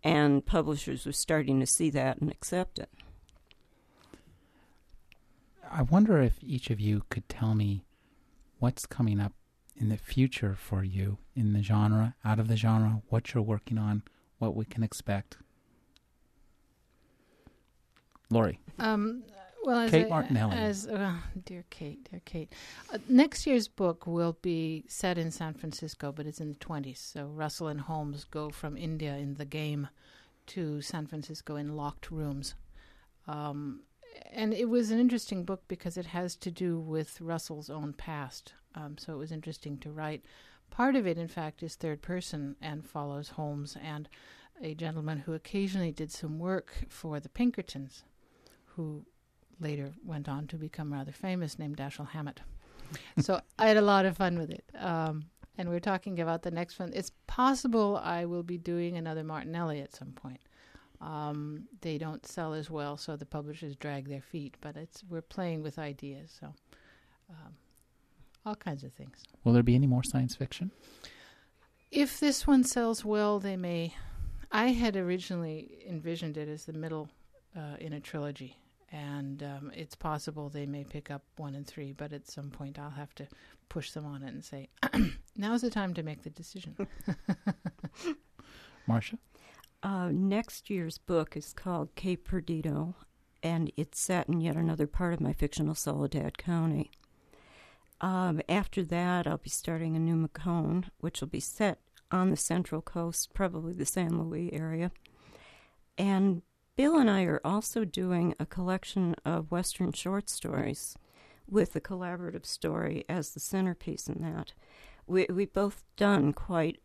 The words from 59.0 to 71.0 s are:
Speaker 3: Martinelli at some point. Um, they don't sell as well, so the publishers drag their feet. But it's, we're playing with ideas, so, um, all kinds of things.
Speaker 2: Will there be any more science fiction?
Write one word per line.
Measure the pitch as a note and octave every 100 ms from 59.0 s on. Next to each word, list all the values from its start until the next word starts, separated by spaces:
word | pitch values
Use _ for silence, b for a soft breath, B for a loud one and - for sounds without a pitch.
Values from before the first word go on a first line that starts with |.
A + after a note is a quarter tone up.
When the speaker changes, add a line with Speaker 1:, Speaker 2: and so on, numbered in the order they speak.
| E3 D#3+
Speaker 3:
Martinelli | D#3 D#3 D#3 E3 E3+ D3
at | C#3
some | - C3+
point. | C3+ C3+ B2+ _ b b b b b
Um, | D#3 D#3 D3+ D3 D3 D3+ G3 G#3
they | E3+ D3+
don't | D#3+ D3+ -
sell | - D#3+
as | D#3 D3+
well, | D#3 C#3+ C#3+
so | - D3
the | D3
publishers | D#3 D3 D3+ D#3 C#3
drag | D3 C#3 C3+
their | C#3
feet. | - E3+ C#3+ -
But | D3+ D#3
it's, | D#3+ - F#3+
we're | E3
playing | E3 - F3+ D#3+
with | D3+ C#3+
ideas, | D3+ C#3 C#3+ C#3 D#3 -
so, | D3 C#3+ _ b b b b b _
um, | D#3+ D3+ D#3+ _ _ _ _ _ _ - _ -
all | G#3
kinds | - C#3+
of | C3+
things. | - C3+ - - -
Speaker 2:
Will | A#2
there | A#2+
be | A#2 B2
any | C#3
more | B2
science | - C3+ B2+ -
fiction? | C3+ - F3+ - B B